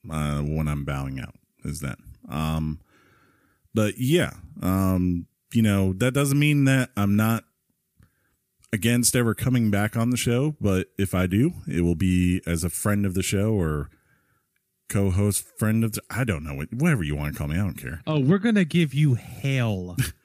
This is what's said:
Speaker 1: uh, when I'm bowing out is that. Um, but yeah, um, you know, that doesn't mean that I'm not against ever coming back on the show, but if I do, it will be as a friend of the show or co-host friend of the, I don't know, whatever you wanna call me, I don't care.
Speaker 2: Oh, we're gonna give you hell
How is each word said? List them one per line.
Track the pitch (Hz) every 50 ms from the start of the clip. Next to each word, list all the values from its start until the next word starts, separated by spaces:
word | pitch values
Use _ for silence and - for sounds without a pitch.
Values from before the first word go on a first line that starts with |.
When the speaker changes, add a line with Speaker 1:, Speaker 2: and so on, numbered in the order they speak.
| - 65
Speaker 1:
uh, | 78 78 76 73 73 73
when | 73 73 78 80 78
I'm | 73 73 71 69
bowing | 69 69 69 67 67 67 65
out | 60 - - - _ _ _ _ _
is | 73 71 76
that. | 69 67 - - - - - _ -
Um, | - 62 76 78 78 80 80 78 78 76 - - _ _ _ _ _ _ _ _ _ _ _ _ _ _ _ _ _ _
but | 117 107 104 95 -
yeah, | 127 127 156 180 127 67 - - - - - - 92
um, | 92 92 95 95 92 92 90 90 90 87 87 85 _ _ _ _ _ -
you | 117 110
know, | 107 101 98 95 95 92
that | 95 123 127 123
doesn't | 139 143 139 139
mean | 143 147 151 147 143 139
that | 135 135 135 127 - _
I'm | 101 101 101 101
not | 104 110 113 117 110 - _ _ _ _ _ _ _ _ _ _ _ - _ _ _ _ _ _ _ _ _ _ _ - _
against | - 101 90 117 120 120 120 - -
ever | 123 120 113 104
coming | - - 131 127 123 113 107
back | 101 98 104 107 -
on | 117 117 120
the | 123
show, | 117 - 123 120 123 139 151 147 _
but | 110 104 95 92 90 _ _
if | - 98 92 -
I | 90 92
do, | 90 92 101 127 170 - - -
it | 160 - 82
will | 87 85 87
be | 78 95 92 92 90 90 90 90 90 -
as | 85 85 82 80
a | 85
friend | - - - 107 104 101 101
of | 98 90
the | 98 92
show | - - 95 101 110 110
or | 101 85 78 76 73 69 - _ _ _ _ _ _ _ _ _ _ _ _ _ _ _ _ _ _ _ _
co-host | - 104 98 98 87 101 104 104 98 - - - _
friend | - 113 107 110 113 113
of | 110 107
the, | - - _
I | - 110 131
don't | 113 92 80 78
know, | 82 71 69 76 -
whatever | - 120 151 180 151 110 82
you | 73 73
wanna | 73 73 76 65
call | - 78
me, | 71 78
I | 90
don't | 104 101 -
care. | - - 65 82 - -
Speaker 2:
Oh, | - 156 151
we're | 131 135 185
gonna | 202 196 240 220 208 180
give | 143 - 175 170 143 131
you | 139 156 147 123
hell | - - - - - - 139 135 131 120 113 104 92 90 90 90 90 123 - - _